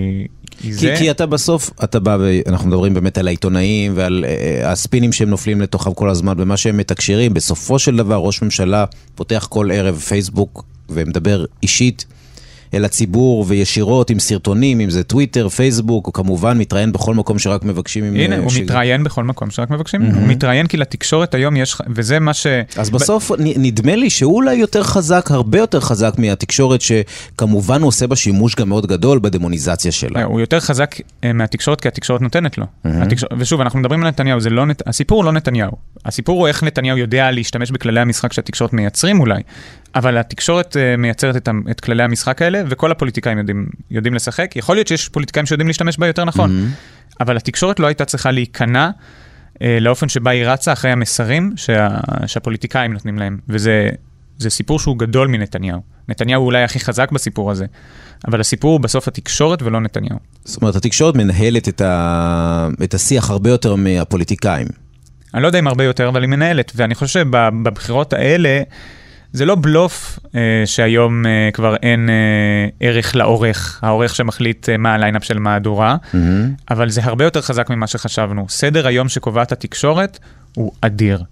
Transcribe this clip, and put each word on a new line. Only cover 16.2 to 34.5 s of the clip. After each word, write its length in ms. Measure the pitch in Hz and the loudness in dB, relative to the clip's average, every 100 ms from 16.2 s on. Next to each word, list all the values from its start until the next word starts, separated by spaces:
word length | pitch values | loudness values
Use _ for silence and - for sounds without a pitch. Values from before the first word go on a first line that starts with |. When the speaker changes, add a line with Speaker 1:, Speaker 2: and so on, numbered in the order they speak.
| 95 90 107 120 | -2 0 2 2
Speaker 2:
מתראיין 340 | 104 98 110 | 0 0 0
בכל 220 | 95 - | 0 0
מקום 260 | 113 101 104 | 0 0 0
שרק 240 | 95 98 | 0 -2
מבקשים 400 | 104 90 90 110 | -2 -4 -4 -4
ממנו 160 | 104 104 | -2 0
Speaker 1:
הנה, 140 | 175 - | 0 0
הוא 120 | - | 0
Speaker 2:
ש- 80 | 127 | 0
Speaker 1:
מתראיין 440 | 123 123 123 131 | 0 2 2 2
בכל 200 | 147 - | 0 -2
מקום 280 | 120 123 107 | -4 -4 -6
שרק 180 | - 120 | -6 -4
מבקשים 320 | 147 160 202 | -4 -4 0
ממנו. 100 | 113 | 2
Speaker 2:
מהמם. 100 | 101 107 | 4 4
Speaker 1:
הוא 60 | 127 | 4
מתראיין 320 | 135 127 165 | 2 2 2
כי 100 | 165 | 0
לתקשורת 560 | 139 - - 156 170 131 | -2 -4 0 0 2 0
היום 200 | 139 147 | 0 0
יש 180 | 131 - | -2 -4
ח-, 60 | - 117 | -6 -4
וזה 240 | 110 151 | 0 0
מה 140 | 156 | 0
ש- 140 | 147 151 131 113 - | 0 0 -2 -2 -4
Speaker 2:
אז 120 | 107 | -2
Speaker 1:
ב- 40 | |
Speaker 2:
בסוף 380 | 120 143 214 - | 0 2 0 0
נ-, 40 | 190 156 135 131 | 0 0 2 2
נדמה 300 | 107 117 214 | 2 2 2
לי 140 | 254 | 2
שהוא 260 | - 143 202 | 2 2 4
אולי 200 | 262 254 | 4 2
יותר 280 | 214 208 | 2 2
חזק, 440 | 202 196 156 180 - | 0 0 2 2 2
הרבה 280 | 139 110 160 | 0 2 2
יותר 200 | 220 151 | 2 0
חזק 340 | - 113 110 107 | 0 0 0 2
מהתקשורת, 640 | 110 98 - - 135 127 | 0 0 -2 0 2 2
שכמובן 1000 | - 113 101 - - - 110 104 101 135 | 2 0 0 -10 -16 -2 2 2 2 2
הוא 60 | 156 | 2
עושה 200 | - 123 | 2 0
בה 80 | 131 | 0
שימוש 400 | 104 98 117 - | 2 2 2 2
גם 140 | 104 | 0
מאוד 160 | 101 101 | 0 0
גדול 340 | 92 113 139 | 0 4 4
בדמוניזציה 720 | 104 92 87 85 73 85 87 | 2 0 -2 -2 -2 -2 -2
שלה. 320 | - - - | -2 -4 -4
Speaker 1:
הוא 160 | 113 110 | -2 -2
יותר 200 | 113 165 | 0 0
חזק, 360 | - 127 147 - - - | 0 0 -2 -4 -18 -6
אה, 100 | 117 | -2
מהתקשורת, 480 | 117 110 113 - 147 | 0 -2 -2 -2 0
כי 60 | 131 | -2
התקשורת 340 | - - 123 | -4 -4 -2
נותנת 360 | 123 170 170 - | 0 0 -2 -4
לו. 80 | 101 - - | -10 -8 -4
Speaker 2:
מהמם. 160 | 80 | 0
Speaker 1:
התקשור-, 280 | 92 123 - 120 | 0 0 -2 -4
ושוב, 240 | 123 160 | -2 0
אנחנו 180 | 123 131 | 0 0
מדברים 220 | 127 156 | 0 0
על 60 | 165 | 0
נתניהו, 320 | 143 135 123 | 0 0 0
זה 100 | |
לא 160 | 113 | 0